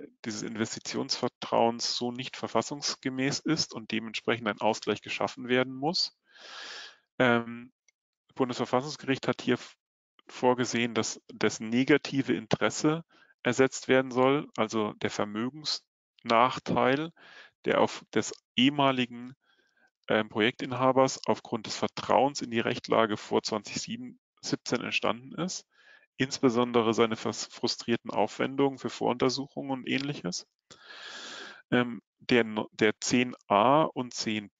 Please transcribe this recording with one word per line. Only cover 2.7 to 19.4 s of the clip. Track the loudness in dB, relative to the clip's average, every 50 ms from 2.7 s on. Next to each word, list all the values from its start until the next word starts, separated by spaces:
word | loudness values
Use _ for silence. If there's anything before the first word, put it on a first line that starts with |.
| -4 -6 -6 -6 -6 -6 -6 -6 -2 -2 0 0 -2 -2
ist | -2 -2 -2 -2 -2 -4 -8
und | -10 -8 -6
dementsprechend | -6 -6 -6 -6 -8 -4 -2 0 -2 0 0 -2
ein | -2 0
Ausgleich | 0 0 0 0 -2 -4 -4 -4
geschaffen | -4 -8 -4 -2 -2 -2 -2 -6 -2 0
werden | 2 2 2 0 -4
muss. | -4 -4 -2 0 0 -2 -2 -4 _ _ _ _ -20 -20 -18 -16 -16 -14 -14 -14 -16 -16 -18 -20 _ _ _ _ 2
Ähm, | 4 4 4 2 0 -4 -10 -14 -16 -18 _ _ _ _ _ _ _ _ _ _ _ _ _
Bundesverfassungsgericht | 0 0 0 0 -2 -2 0 2 0 0 -2 -6 -6 -2 -2 -2 0 0 -2
hat | -2 0
hier | 0 0 0
f-, | 0 -2 -8 -20 _ _ _ _ _ _ _ _ _ _ -20
vorgesehen, | -6 2 4 4 4 4 2 0 0 0 0 0 0
dass | 0 -2 -2 -4 -10 -14 -18 -4
das | 0 0 0 0 -2
negative | -4 0 0 2 4 6 4 4 4 0 -2 -2 0 0 0
Interesse | -2 0 0 0 2 2 0 0 2 2 2 2 0 -4 _ _ _ _ _ _ _ -2
ersetzt | 0 4 4 4 4 2 -2 0 2
werden | 4 4 4 2
soll, | 2 2 4 4 4 2 0 -4 -4 -2
also | -2 0 0 0 -2 -2 -2
der | -4 -4 -4
Vermögensnachteil, | -2 -2 -4 -2 -2 -4 -6 -6 -6 -8 -6 -6 -6 -6 -8 _ _ _ _ _ _ _ -2 2 4 6 6 4 2 -2 -4 -2 0 2 4 4 4 2 0 -6 -10 _ -20 -20 -20 -20 -20 -20 _ _ -2
der | 0 4 4
auf | 4 2 0 -4 -14 -4 -2
des | -2 -2 -2 -6 -14 _ _ _ 4
ehemaligen, | 4 4 4 4 4 4 4 2 0 -2 -4 -10 -14 -16 -16 -20